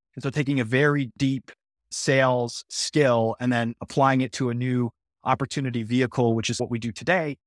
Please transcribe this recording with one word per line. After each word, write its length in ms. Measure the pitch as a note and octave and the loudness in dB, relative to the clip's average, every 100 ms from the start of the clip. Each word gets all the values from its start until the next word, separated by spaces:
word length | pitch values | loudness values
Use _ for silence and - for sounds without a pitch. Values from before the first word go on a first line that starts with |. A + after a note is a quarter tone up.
| _ | _
And 80 | - | -8
so 60 | C#3 | -6
taking 320 | D3+ C3+ C#3 | -2 0 0
a 40 | |
very 460 | A2 B2+ D3 C#3+ B2+ - | 2 2 2 2 -2 -2
deep 340 | C3+ C3+ - - _ _ - | -2 -2 -8 -20 _ _ -16
sales 760 | - - C3+ C3 B2 A#2+ - - | -6 0 4 4 2 -2 -6 -10
skill 640 | - - D3+ C#3 A#2 A2+ G#2+ | -8 -2 2 4 4 2 0
and 100 | B2 | 0
then 240 | A#2+ A#2 A#2+ | 0 -2 -6
applying 400 | - - C3+ C3 | -6 2 4 4
it 120 | C3 | 0
to 160 | - B2+ | -2 -2
a 40 | |
new 360 | A#2+ B2+ B2 A#2 _ _ _ | -2 -2 0 -2 _ _ _
opportunity 600 | - C3 C3 - C3 A#2+ | -2 -2 -2 -4 -4 -4
vehicle, 500 | G#2+ B2 B2 - A#2+ | -2 0 0 2 2
which 160 | A2+ - | 2 -2
is 100 | A2+ | -4
what 100 | B2 | -4
we 80 | A#2+ | -4
do 140 | A#2 | -6
today, 460 | - B2+ F3+ D#3 C3+ | -6 -2 -2 -2 -8